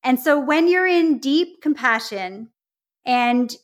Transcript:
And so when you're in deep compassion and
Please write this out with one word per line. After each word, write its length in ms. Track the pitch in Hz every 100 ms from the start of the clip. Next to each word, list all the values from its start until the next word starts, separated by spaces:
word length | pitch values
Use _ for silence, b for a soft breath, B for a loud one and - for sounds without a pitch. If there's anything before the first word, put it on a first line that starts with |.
And 180 | 262 254
so 180 | 311 294
when 300 | 269 302 339
you're 180 | 359 370
in 320 | 349 330 262
deep 440 | 262 302 349 -
compassion 880 | 302 294 247 226 226 202 185 196 226 _ _ _ _ _ -
and 480 | 247 240 247 240 -